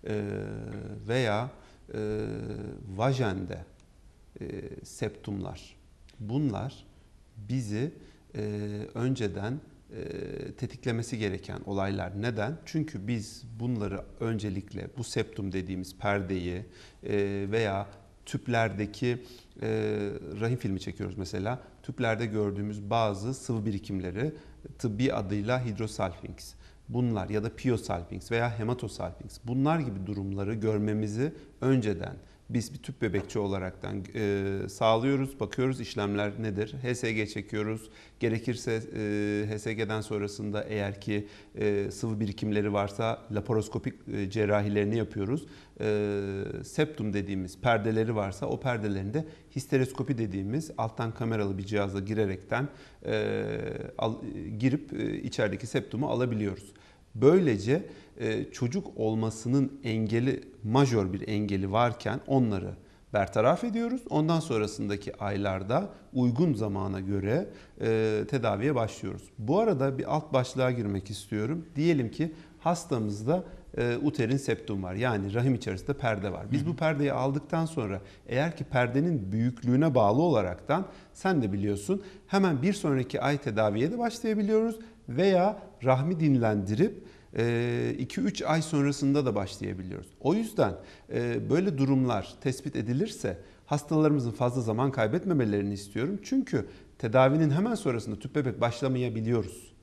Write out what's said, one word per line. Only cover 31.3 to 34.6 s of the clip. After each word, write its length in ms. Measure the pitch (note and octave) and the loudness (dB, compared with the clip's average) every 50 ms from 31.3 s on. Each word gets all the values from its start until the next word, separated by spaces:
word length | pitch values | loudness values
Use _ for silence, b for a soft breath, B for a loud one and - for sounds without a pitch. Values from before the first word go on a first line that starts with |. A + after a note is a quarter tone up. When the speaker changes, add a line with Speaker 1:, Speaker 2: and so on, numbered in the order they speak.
| D#3+ B B B B - | -2 B B B B -2
Speaker 1:
önceden 520 | - B2+ C3+ B2+ G#2+ G#2+ G2+ - F#2 F2+ F2+ F2+ B B B B B - | 2 4 4 4 4 2 0 -2 -4 -8 -8 -12 B B B B B -4
biz 240 | A#2 A#2+ A2 - - | -2 -2 -2 -2 -10
bir 40 | - | -12
tüp 240 | - - C3 - | -10 -10 -6 -2
bebekçi 380 | B2+ G#2+ F2+ G2+ G2 - - A2 | -2 0 0 0 -2 -2 -2 -2
olaraktan, 640 | G2+ G2 G2 G2 F#2 F#2 F2+ - - F#2+ G2+ G2+ F#2 G2 - | 0 0 -2 -2 -4 -6 -8 -8 -8 -6 -6 -6 -8 -6 -4
e, 440 | A#2 G#2+ G2+ G2+ G2+ G2 G2 G2 G2 | -2 0 2 2 2 0 0 -2 -2